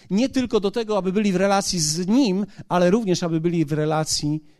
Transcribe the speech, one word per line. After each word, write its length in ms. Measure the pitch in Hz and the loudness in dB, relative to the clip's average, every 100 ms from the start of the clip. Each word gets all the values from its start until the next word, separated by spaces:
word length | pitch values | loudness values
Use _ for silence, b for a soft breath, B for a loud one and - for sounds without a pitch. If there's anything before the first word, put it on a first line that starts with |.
| b | b
nie 180 | 196 262 | -2 0
tylko 320 | 262 247 220 | -2 0 0
do 100 | 196 | 0
tego, 280 | 233 214 208 | -4 -2 -2
aby 140 | 180 | 0
byli 200 | 190 208 | 0 0
w 40 | 180 | 2
relacji 440 | 196 196 196 180 | 2 2 0 -2
z 260 | 151 156 185 | -2 -2 0
Nim, 400 | 247 240 185 202 B B | 2 2 0 -4 B B
ale 220 | 180 180 | 2 4
również, 320 | 220 202 170 | 4 2 -2
aby 180 | 175 160 | 0 -2
byli 240 | 170 170 | 0 0
w 80 | 143 | 0
relacji 720 | 151 151 156 156 - 147 151 b | -2 -2 -2 -2 -2 -2 -4 b